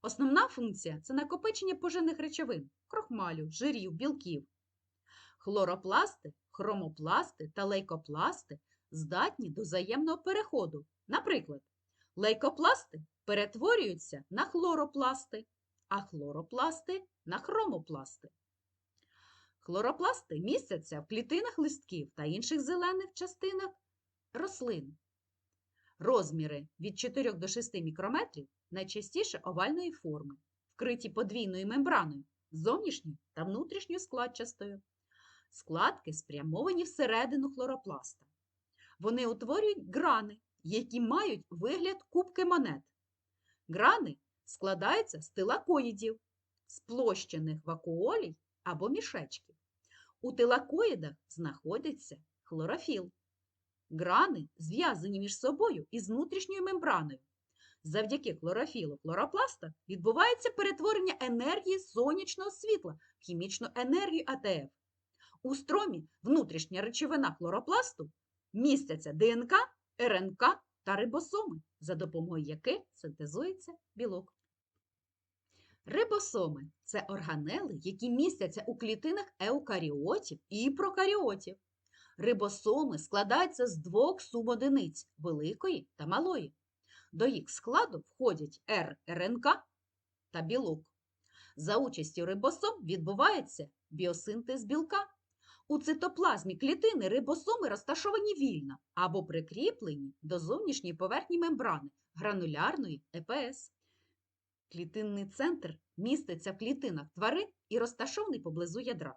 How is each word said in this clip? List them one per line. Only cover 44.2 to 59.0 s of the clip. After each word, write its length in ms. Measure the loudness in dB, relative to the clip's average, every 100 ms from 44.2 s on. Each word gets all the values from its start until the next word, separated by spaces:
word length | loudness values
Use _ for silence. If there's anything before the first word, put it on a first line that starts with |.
| _ _
складаються 760 | -20 -4 -2 0 4 4 2 -4
з 100 | -10
тилакоїдів, 920 | -2 2 0 4 4 4 -2 -4 -6 _ _ _ _ _
сплощених 920 | -20 -8 2 2 2 -2 -4 -2 -4
вакуолій 720 | -6 -6 -4 0 2 2 0 -8 _ _
або 240 | -8 -4 0
мішечків. 680 | 0 -2 -8 -8 -14 _ _ _ _ _ -20 -20 _
У 120 | -8
тилакоїдах 800 | 4 6 6 2 2 4 2 -4 -10 _
знаходиться 880 | -6 -6 -6 -4 -4 -4 -8 -12 -20 _ _
хлорофіл. 680 | _ -4 -2 -4 -2 -4 -4 _ _ _ _ _ _ _ _
Грани 580 | -4 4 6 6 4 -6 _
зв'язані 640 | -4 2 2 2 -2 -4
між 180 | -4 0
собою 480 | 0 4 2 2 -4
із 200 | -6 -2
внутрішньою 520 | -2 0 -2 -4 -2
мембраною. 560 | -2 0 2 2 0 -8 _ _ _ _ _ _
Завдяки 500 | -4 0 2 0 -2
хлорофілу 640 | -4 -2 -2 -2 -4 -6 -6